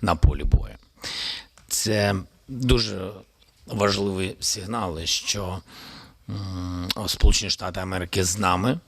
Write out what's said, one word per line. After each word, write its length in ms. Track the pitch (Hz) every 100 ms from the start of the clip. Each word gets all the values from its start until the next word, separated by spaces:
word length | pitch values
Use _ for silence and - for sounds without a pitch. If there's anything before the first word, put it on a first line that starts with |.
на 160 | 95 85
полі 280 | - 69
бою. 300 | 73 - - - _ _ - - - - - _ -
Це 460 | - 107 107 101 98 92 _ -
дуже 640 | 131 127 123 110 98 95 95 - _ _ _ -
важливі 680 | 110 101 98 101 95 95 85
сигнали, 680 | - - 92 117 98 80 85
що, 520 | - - 101 95 90 - - - - - - -
м, 600 | 101 98 92 90 90 90 - 101
Сполучені 440 | - 110 107 101
Штати 300 | - 92 90
Америки 440 | 92 92 87 101
з 140 | 92 95
нами. 400 | 95 90 107 131